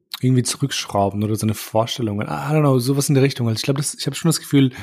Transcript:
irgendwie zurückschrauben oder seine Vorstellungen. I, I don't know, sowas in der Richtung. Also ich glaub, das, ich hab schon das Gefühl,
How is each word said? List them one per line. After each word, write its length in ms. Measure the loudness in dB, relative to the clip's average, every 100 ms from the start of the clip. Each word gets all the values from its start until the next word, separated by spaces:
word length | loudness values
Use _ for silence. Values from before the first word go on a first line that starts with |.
| _ -2
irgendwie 220 | 2 2
zurückschrauben 800 | 2 -2 -4 -4 -4 0 0 0
oder 120 | -2 0
seine 200 | -2 -2
Vorstellungen. 720 | -2 -2 -2 -2 -4 -4 -4
I, 40 |
I 220 | -6 -2
don't 60 | 2
know, 160 | 4 2
sowas 320 | 2 0 2
in 60 | 4
der 80 |
Richtung. 240 | 2 0 -2
Also 100 | -2
ich 60 |
glaub, 140 | -2 -2
das, 180 | -2 -6
ich 100 | -8
hab 100 | -2
schon 140 | 0
das 100 | -2
Gefühl, 320 | 2 4 4 0